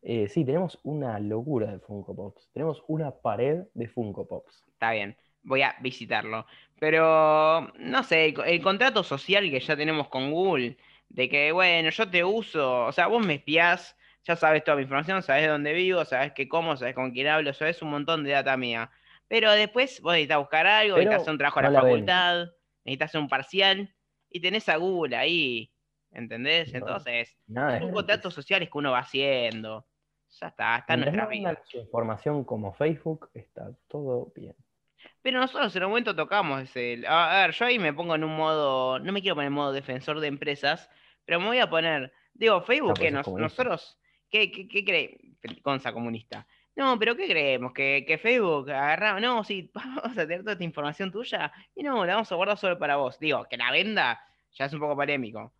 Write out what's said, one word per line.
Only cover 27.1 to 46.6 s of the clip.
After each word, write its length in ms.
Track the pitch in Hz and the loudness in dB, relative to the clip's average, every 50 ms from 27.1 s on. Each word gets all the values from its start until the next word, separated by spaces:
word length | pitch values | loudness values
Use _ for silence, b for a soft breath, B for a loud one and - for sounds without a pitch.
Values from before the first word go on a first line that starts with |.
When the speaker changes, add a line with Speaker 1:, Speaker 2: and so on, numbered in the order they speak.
| 120 117 117 - _ _ _ | -4 -4 -4 -6 _ _ _
Speaker 1:
nada 320 | _ 110 123 139 147 123 107 | _ -6 -2 0 0 0 -2
Speaker 2:
son 100 | - 92 | -2 -4
Speaker 1:
es 40 | 90 | -4
Speaker 2:
contratos 280 | 208 190 170 208 214 - | -4 -2 -2 -4 -4 -4
Speaker 1:
gratis. 120 | 185 170 | -10 -10
Speaker 2:
sociales 340 | 151 139 - 190 196 170 160 | -10 -4 -2 -2 -2 -2 -4
que 60 | - | -6
uno 140 | 147 143 139 | -4 -2 0
va 80 | 127 123 | 0 0
haciendo. 840 | - - - 131 139 139 135 127 120 113 110 110 110 110 110 110 - _ _ _ _ _ _ _ _ _ _ - | -2 -2 -4 -2 0 0 0 0 0 -2 -4 -6 -10 -10 -12 -12 -16 _ _ _ _ _ _ _ _ _ _ -16
Ya 80 | 170 | -16
está, 300 | 165 _ - 107 110 113 | -16 _ -4 -2 0 0
está 160 | 120 - - 165 | -2 0 -2 -2
en 60 | 160 | 0
Speaker 1:
Mientras 140 | 147 139 160 | 0 0 0
Speaker 2:
nuestra 80 | 208 240 | -2 -2
Speaker 1:
no 60 | - | -4
Speaker 2:
vida. 200 | - 208 196 180 | -4 -6 -4 -4
Speaker 1:
vendan 140 | 160 - - | -6 -6 -10
su 120 | _ - 123 | _ -16 -16
información 640 | 113 - - 117 117 110 110 107 - 151 151 147 127 | -14 -6 -4 -4 -2 -2 -4 -4 -4 -4 -2 -2 -4
como 300 | - 120 107 104 98 92 | -6 -6 -6 -6 -8 -4
Facebook, 560 | - 143 156 160 156 - 165 160 156 - - _ | -2 -2 -2 -2 -2 -6 -8 -8 -8 -12 -20 _
está 380 | 117 107 _ _ - - 104 127 _ _ | -20 -20 _ _ -16 -16 -16 -16 _ _
todo 440 | _ - 147 147 135 127 120 131 - _ | _ -12 -8 -6 -4 -4 -4 -4 -8 _
bien. 200 | - - - - _ _ _ _ _ _ b b b b b b _ | -18 -18 -18 -20 _ _ _ _ _ _ b b b b b b _
Speaker 2:
Pero 180 | _ 262 254 254 | _ -2 0 0
nosotros 360 | 262 254 254 - 285 214 - | -2 -2 -2 -2 -2 -2 -2
en 80 | 185 180 | -2 -2
un 60 | 196 | 0
momento 260 | 214 240 240 233 190 | 0 0 -2 -2 -2
tocamos 460 | 160 156 147 196 208 190 156 139 135 | -4 -2 0 0 0 2 0 -2 -4
ese, 420 | 131 127 - 131 120 120 120 117 120 | -6 -8 -6 -6 -4 -4 -4 -6 -2
a, 320 | - 151 165 170 160 175 196 | 2 4 4 4 4 4 4
a 20 | 190 | 4
ver, 80 | 170 160 | 2 2
yo 100 | - 233 | 0 0
ahí 140 | 247 247 240 | 2 2 2
me 140 | 185 151 143 | 0 -2 -2
pongo 220 | 147 170 170 160 | -2 -2 -2 0
en 80 | 156 156 | 0 0
un 120 | 156 160 | -2 -2
modo, 640 | 156 156 156 156 156 147 139 131 131 127 131 131 127 | 0 0 2 2 2 2 2 2 2 0 0 -2 -2
no 120 | - 175 | -4 -4
me 100 | 196 202 | -4 -2
quiero 140 | 190 196 170 | -2 -2 -2
poner 120 | 147 143 | -2 -2
en 60 | 139 143 | -2 -2
modo 180 | 143 147 139 | -2 -2 -2
defensor 480 | 135 139 139 - 127 127 135 - 151 156 | -2 -4 -6 -6 -10 -8 -6 -6 -4 -4
de 80 | 156 | -4
empresas, 600 | 147 139 139 - 147 143 143 - 143 139 - - b b b b b b b _ | -6 -6 -4 -4 -6 -6 -2 0 -2 -2 -2 -6 b b b b b b b _
pero 140 | - 165 170 | -2 -2 0
me 80 | 180 | 0
voy 120 | 214 240 254 | 0 2 2
a 100 | 233 170 | 2 4
poner, 420 | 160 165 165 165 156 143 127 127 b b b b b | 2 0 2 2 0 -2 -4 -8 b b b b b
digo, 280 | - 214 226 208 180 | 0 4 4 4 4
Facebook, 300 | 180 - 247 294 294 196 | 4 2 0 2 2 0
Speaker 1:
Ah, 20 | - | 2
pues 40 | - | 2
Speaker 2:
que 80 | - | 2
Speaker 1:
sos 60 | 160 143 | 2 2
Speaker 2:
nos-, 80 | 139 139 | 0 -2
Speaker 1:
comunista. 180 | - 92 95 156 156 - - 254 | -4 -4 -2 -4 -4 -2 -2 -2
Speaker 2:
nosotros, 360 | 247 180 - - - _ _ _ _ _ _ _ _ | -2 -2 -4 -6 -18 _ _ _ _ _ _ _ _
¿qué, 220 | - 214 214 185 | 2 2 2 2
qué, 160 | - 185 190 | -2 -12 -16
qué 160 | - - 202 196 | -4 -4 -4 -2
cree-? 760 | 202 185 160 127 - - - - - _ _ - - - - | 0 0 0 0 -2 -10 -20 -20 -20 _ _ -16 -16 -16 -6
Conza 320 | _ 139 139 131 131 127 104 | _ -2 -2 -2 -2 -6 -6
comunista. 520 | 117 117 117 113 107 - _ - - - _ _ _ | -4 -6 -6 -6 -8 -10 _ -18 -18 -18 _ _ _